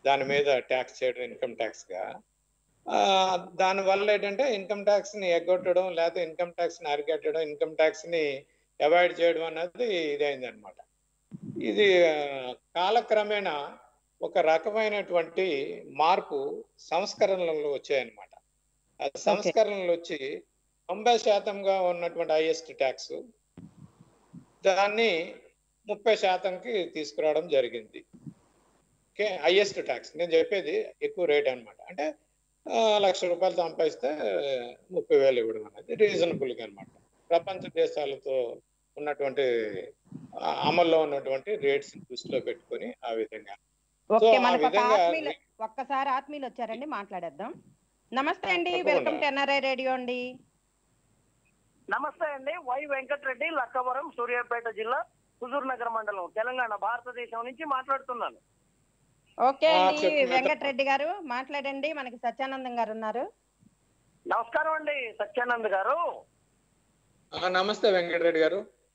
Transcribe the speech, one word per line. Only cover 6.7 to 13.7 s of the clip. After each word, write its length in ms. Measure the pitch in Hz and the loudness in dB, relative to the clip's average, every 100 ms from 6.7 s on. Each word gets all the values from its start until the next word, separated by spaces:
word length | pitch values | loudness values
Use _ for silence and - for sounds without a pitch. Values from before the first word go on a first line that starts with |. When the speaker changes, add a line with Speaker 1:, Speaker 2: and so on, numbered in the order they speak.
| - | -4
Speaker 1:
ని 60 | 156 | -4
అరికట్టడం, 520 | 147 147 156 156 156 | -2 0 -2 0 -2
ఇన్‌కమ్ 360 | 156 147 160 156 | -4 -2 -4 4
ట్యాక్స్ 300 | 156 156 170 | 2 2 -4
ని 380 | 170 151 135 _ _ _ _ | -2 0 -4 _ _ _ _
అవాయిడ్ 360 | 147 175 180 160 | 4 6 4 4
చేయడం 240 | 170 165 | 2 2
అనేది 520 | 165 160 175 202 240 180 | -4 -4 -8 -4 -2 0
ఇదైంది 500 | 151 143 147 135 123 | -2 0 0 -2 -8
అనమాట. 280 | 107 104 - - _ _ _ _ - - - | -12 -20 -20 -20 _ _ _ _ -16 -12 -6
ఇది, 460 | - 202 202 180 165 | -2 4 6 6 6
ఆ, 440 | 151 143 135 127 | 4 -2 -6 -8
కాలక్రమేణా 1300 | 120 _ 170 185 233 - 214 208 208 190 147 143 | -10 _ -2 2 2 2 0 2 -2 -2 -4 -8